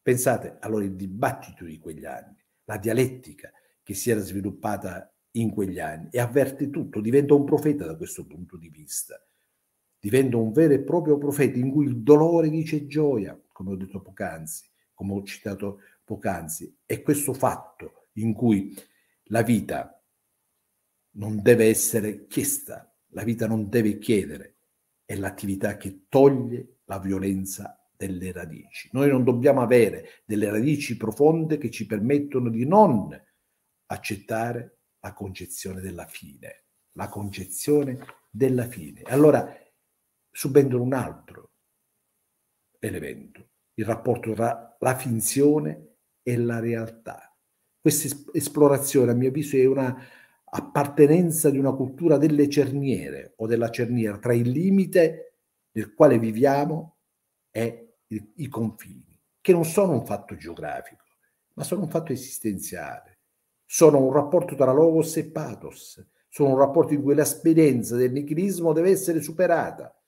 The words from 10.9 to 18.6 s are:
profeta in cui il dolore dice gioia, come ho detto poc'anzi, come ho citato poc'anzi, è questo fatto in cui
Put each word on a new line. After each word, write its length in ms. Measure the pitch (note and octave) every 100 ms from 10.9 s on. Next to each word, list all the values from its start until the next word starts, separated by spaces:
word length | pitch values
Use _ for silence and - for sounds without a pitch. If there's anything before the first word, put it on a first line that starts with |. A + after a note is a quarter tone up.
| F3 D3+ C#3+
profeta 400 | C#3+ C#3+ B2+ B2
in 140 | C3
cui 160 | C#3+ C3+
il 100 | A#2+
dolore 520 | A2 D3 D#3+ E3+ D#3+
dice 360 | D#3+ D#3+ D3+ C3+
gioia, 520 | D3 D3 A#2+ F#2 - _
come 200 | - F#2+
ho 40 | F#2+
detto 260 | F#2+ G2
poc'anzi, 680 | - - F#2+ D#2+ D#2+ - _ _ _
come 180 | _ G2
ho 120 | G2
citato 580 | G2 - G#2+ G2 G2+ G2 _ _ _
poc'anzi, 720 | G2+ G#2+ F2 D#2+ - - _ _
è 160 | A#2+
questo 320 | - D3 -
fatto 720 | A#2+ A#2+ - - _ - _ _
in 200 | - A2+
cui 400 | G#2+ A#2 G#2